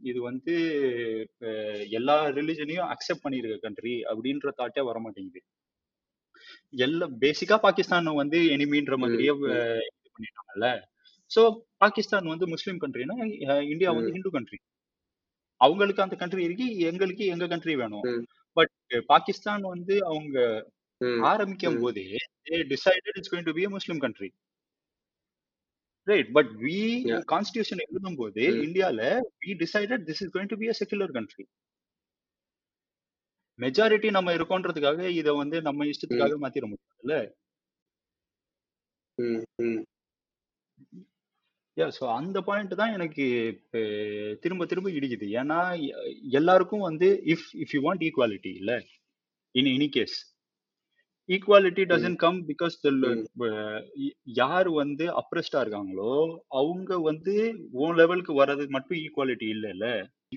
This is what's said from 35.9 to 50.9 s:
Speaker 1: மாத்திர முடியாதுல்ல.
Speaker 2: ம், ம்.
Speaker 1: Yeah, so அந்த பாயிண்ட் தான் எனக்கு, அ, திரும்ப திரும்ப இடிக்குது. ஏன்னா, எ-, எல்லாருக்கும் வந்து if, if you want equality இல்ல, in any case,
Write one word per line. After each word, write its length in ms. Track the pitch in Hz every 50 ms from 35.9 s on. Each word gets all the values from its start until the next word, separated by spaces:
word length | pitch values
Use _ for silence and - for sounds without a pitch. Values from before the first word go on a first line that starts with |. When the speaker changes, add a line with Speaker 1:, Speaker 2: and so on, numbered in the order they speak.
| 143 - - - 127 120 139 143 147 147
Speaker 1:
மாத்திர 240 | 143 131 - 143 123
முடியாதுல்ல. 640 | 107 104 - _ _ _ _ - 127 151 147 110 98 - _ _ _ _ _ _ _ _ _ _ _ _ _ _ _ _ _ _ _ _ _ _ _ _ _ _ _ _ _ _ _ _ _ _ _ _
Speaker 2:
ம், 280 | - 120 120 117 113 113 - _ -
ம். 220 | 117 113 113 113 - - _ _ _ _ _ _ _ _ _ _ _ _ _ _ _ _ _ _ - _ - 180 180 _ _ _ _ _ _ _ _ _ _ _ _ _ _
Speaker 1:
Yeah, 140 | - 160 151
so 260 | 120 - 135 123 113
அந்த 260 | 117 147 185 196 196
பாயிண்ட் 340 | 190 196 202 202 208 190 185
தான் 180 | 175 208 226 220
எனக்கு, 320 | 190 175 160 151 143 139 131 123 120 113 113 107 - _ _ -
அ, 40 | 117 110 107 104 104 107 104 104 104 104 104 107
திரும்ப 300 | 104 - 170 185 185 170
திரும்ப 240 | 165 180 180 190 196
இடிக்குது. 380 | 180 147 139 135 120 107 104 101
ஏன்னா, 500 | 104 117 131 143 156 165 175 180 180 170
எ-, 500 | 151 135 - - - 135 - - - 139
எல்லாருக்கும் 480 | 120 139 156 175 185 185 180 185 214 214
வந்து 420 | 196 175 156 185 180 190 202 190 -
if, 140 | 147 165 165 - - -
if 140 | - 156 -
you 100 | - 147
want 280 | 135 156 190 180 160 160
equality 440 | 151 123 123 113 104 95 - 95 90
இல்ல, 220 | 92 95 104 120 117 - - _ _ _ _ _ _ _ _ _ _ _ _ -
in 100 | 127 135
any 240 | 139 131 127 147 147
case, 260 | 135 131 107 - - - - _ _ _ _ _ _ _ _ _ _ _ _ _